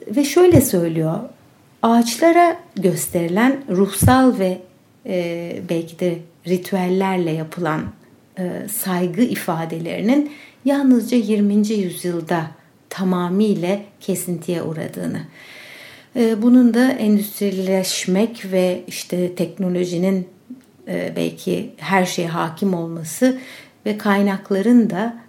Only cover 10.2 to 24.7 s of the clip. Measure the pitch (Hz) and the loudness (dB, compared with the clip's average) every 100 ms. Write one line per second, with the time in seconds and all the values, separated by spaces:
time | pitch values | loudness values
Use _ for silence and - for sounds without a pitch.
10.2 | 294 - - _ 254 285 269 240 208 247 | 0 -6 -20 _ -2 2 4 4 2 0
11.2 | 208 214 208 208 208 220 185 - 180 170 | 2 2 2 2 2 0 -2 -4 -4 -4
12.2 | 165 175 160 - _ _ - - 190 180 | -2 -4 -4 -10 _ _ -14 -4 -2 0
13.2 | 175 185 214 185 175 202 - _ - 175 | 0 2 2 0 -2 -4 -6 _ -6 -6
14.2 | - 170 - 170 - 156 156 - - - | -4 -6 -4 -4 -4 -8 -8 -8 -8 -8
15.2 | 160 - - - - - - - - 247 | -10 -18 -20 -20 -20 -20 -20 -20 -8 0
16.2 | 226 220 240 247 240 226 254 262 214 208 | 0 2 6 6 6 6 2 2 2 2
17.2 | 208 - 202 190 185 190 185 - - 185 | 0 -4 -4 -2 0 0 0 -4 0 0
18.2 | 220 233 190 185 180 180 - - - 180 | 0 -4 -4 0 0 -2 -8 -12 -6 -4
19.2 | 180 180 170 - 185 180 180 170 185 196 | -2 -2 -6 -4 -2 -2 -2 -2 0 0
20.2 | 180 _ - 254 _ _ - - 87 82 | -4 _ -20 -20 _ _ -10 -8 -6 -4
21.2 | 85 - - - - - 151 190 180 - | -4 -4 -4 -4 -6 -12 -2 0 0 -2
22.2 | 165 165 165 165 202 175 165 165 160 - | -4 -4 -6 -4 -4 -2 -6 -8 -10 -2
23.2 | 262 262 - - - _ 214 208 214 202 | 0 0 -8 -20 -20 _ -8 -4 0 2
24.2 | 202 196 - 190 208 | 0 -2 -2 0 4